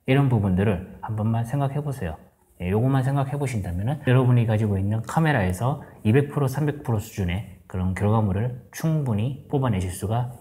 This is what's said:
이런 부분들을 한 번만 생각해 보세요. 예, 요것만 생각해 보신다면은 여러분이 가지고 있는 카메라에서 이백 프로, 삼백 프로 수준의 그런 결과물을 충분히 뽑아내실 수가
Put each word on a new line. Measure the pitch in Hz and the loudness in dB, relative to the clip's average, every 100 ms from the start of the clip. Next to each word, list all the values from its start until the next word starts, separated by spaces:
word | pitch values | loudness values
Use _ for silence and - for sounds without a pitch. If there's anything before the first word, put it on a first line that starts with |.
| - | 0
이런 | 139 139 | 2 4
부분들을 | 117 98 90 107 90 - - | 2 2 2 2 0 -4 -12
한 | - 107 | -8 -4
번만 | 107 113 117 | 0 0 -2
생각해 | 143 135 147 | -2 -2 -4
보세요. | 147 127 85 78 - _ _ - | -6 -6 -8 -8 -14 _ _ -8
예, | 87 | -2
요것만 | 104 131 139 | 0 2 2
생각해 | 127 139 135 143 | 2 0 -2 -4
보신다면은 | 143 113 92 87 110 151 - | -4 -4 -4 -4 -2 -2 4
여러분이 | 127 123 123 113 | 4 6 4 4
가지고 | 107 110 95 | 2 2 2
있는 | 101 110 | 0 -2
카메라에서 | 113 - 160 135 92 92 120 135 - - | -2 0 2 2 0 0 -2 -4 -8 -4
이백 | 107 131 143 | 2 4 4
프로, | 147 131 | 0 -2
삼백 | 131 151 147 | 0 -2 -2
프로 | - 110 | -2 -2
수준의 | - - 87 92 - - - | -4 -4 -2 -2 -6 -16 -10
그런 | 92 92 | -4 -2
결과물을 | 90 104 110 107 95 123 123 - | 0 2 2 2 0 -2 -6 -14
충분히 | - 160 156 131 104 123 135 - | -4 -2 0 0 -2 -2 -6 -4
뽑아내실 | 143 131 95 92 | -2 0 0 -2
수가 | - 101 117 123 - | -4 -2 -2 -4 -8